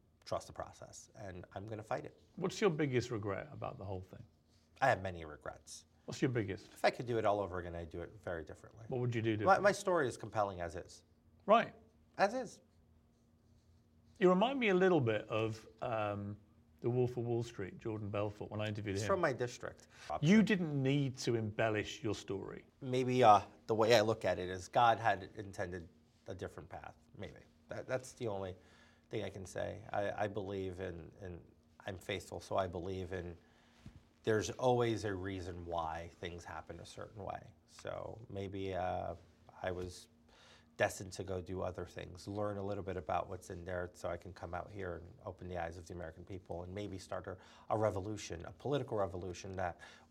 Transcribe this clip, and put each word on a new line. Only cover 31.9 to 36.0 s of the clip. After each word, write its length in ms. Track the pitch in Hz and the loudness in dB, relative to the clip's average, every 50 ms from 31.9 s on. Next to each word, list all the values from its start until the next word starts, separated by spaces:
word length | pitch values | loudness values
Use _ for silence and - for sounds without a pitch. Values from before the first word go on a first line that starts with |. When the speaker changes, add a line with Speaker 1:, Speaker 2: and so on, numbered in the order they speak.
| 98 | -10
Speaker 1:
faithful, 440 | 90 - - 104 92 - - 95 92 | -8 -6 -6 -6 -6 -6 -8 -10 -12
so 160 | - - 104 | -8 -2 0
I 100 | 98 95 | 0 0
believe 460 | 92 87 90 82 95 95 92 92 82 92 | 0 -2 -4 -6 -4 -4 -6 -6 -6 -6
in 220 | 92 85 87 85 80 - _ _ _ _ _ _ - - - - - - _ _ _ - | -6 -6 -8 -10 -14 -18 _ _ _ _ _ _ -20 -20 -20 -20 -20 -20 _ _ _ 0
there's 260 | - 110 107 95 - | 2 2 4 2 0
always 540 | - - 127 131 123 120 120 117 113 101 95 | -4 0 2 4 4 4 4 2 2 0 -2
a 80 | 107 98 | -4 -4
reason 420 | 90 92 98 98 92 87 92 87 87 87 | -4 -4 -6 -6 -6 -6 -8 -8 -8 -8
why 460 | 85 85 85 82 80 80 85 | -4 -4 -2 -2 -4 -4 -6